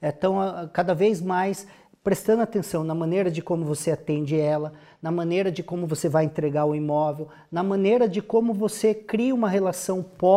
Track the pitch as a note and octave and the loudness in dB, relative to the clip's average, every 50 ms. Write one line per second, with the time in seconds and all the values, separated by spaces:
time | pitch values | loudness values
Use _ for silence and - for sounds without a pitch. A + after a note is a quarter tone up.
0 | - D3+ D3 - - F#3+ F#3+ F#3+ F#3+ G3 F3+ F3 F3 D#3+ - - F3+ F#3 F3+ D#3 | -6 -6 -2 0 0 0 0 0 0 -2 -4 -6 -10 -6 -2 -2 0 0 2 2
1 | F#3+ G#3+ A3 E3 F3 F#3 F3+ F3+ F#3+ G3 G3 - - - - - - _ _ _ | 2 2 2 2 -2 -2 0 0 0 0 -2 -4 -8 -16 -20 -20 -20 _ _ _
2 | - G3+ F#3+ - - - A3 A#3 A3+ A3 - G#3 F3 - - E3 D#3+ D#3+ D#3+ E3 | -2 0 0 0 2 2 2 2 2 0 -2 -4 -4 -2 -4 -4 -2 -2 -2 -2
3 | E3 D#3+ E3+ G3 G3 F3+ D#3+ E3 E3 - F3+ E3+ E3 D3+ D3+ C#3+ - E3+ D#3 D3+ | -2 0 0 0 0 0 -2 -4 -4 -4 -4 -2 -2 -2 -4 -2 -2 -2 -2 -2
4 | - - D3+ D3 D3+ C#3 D#3 D#3 D3+ D3 D3+ D3+ D3+ D3+ D3+ - - - - _ | -2 -2 -2 -2 -2 0 0 0 2 2 0 0 -2 -6 -10 -14 -20 -20 -18 _
5 | - D#3+ E3+ E3+ E3+ E3+ E3+ F#3 G3 F#3+ E3 F#3 E3+ - F3 F3 F3 D#3+ D#3 - | -6 -4 -2 -2 0 0 0 0 0 0 -2 -4 -6 -6 -6 -6 -4 -4 -4 -2
6 | - E3+ C#3+ D#3+ D#3+ D#3 D#3 - D#3 D3 C#3+ D3+ D3+ D3+ D3+ D3+ D3+ D3+ D3 D3+ | 0 0 2 2 2 2 0 -2 -2 -2 0 0 0 0 0 -2 -2 -2 0 0
7 | D3+ D3+ C#3+ D3 D#3 - - - - _ E3 E3+ F#3+ G3 G3 G3 F#3+ G3 A3+ B3 | 0 0 -2 -4 -8 -14 -16 -20 -16 _ -4 -4 -2 0 0 2 2 4 4 4
8 | A#3+ G#3+ F3 G#3 G#3 - - A3+ A3+ A#3 A3+ G3 G#3+ G3+ G#3+ - - A3 G#3+ G#3+ | 2 2 0 -2 -2 0 0 2 2 2 0 0 -2 -2 -2 0 0 0 0 0
9 | - - - A3 A#3+ C4 C4+ A#3+ A3+ G3+ F#3 G3+ F#3+ F#3 F3+ - - - F#3+ F#3 | -4 -4 -2 0 0 0 0 0 0 2 2 2 2 0 -2 -2 -4 -4 -4 -4
10 | F3 - - - F3+ F3+ F#3+ | -4 -8 -4 2 4 6 8